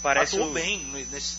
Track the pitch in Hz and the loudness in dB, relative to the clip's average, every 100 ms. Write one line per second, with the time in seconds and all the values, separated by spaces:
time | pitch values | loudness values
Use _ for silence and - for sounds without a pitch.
0 | 143 139 147 196 156 147 175 208 135 139 | 2 4 4 2 0 0 -2 -4 -6 -8
1 | 131 139 - | -8 -6 -6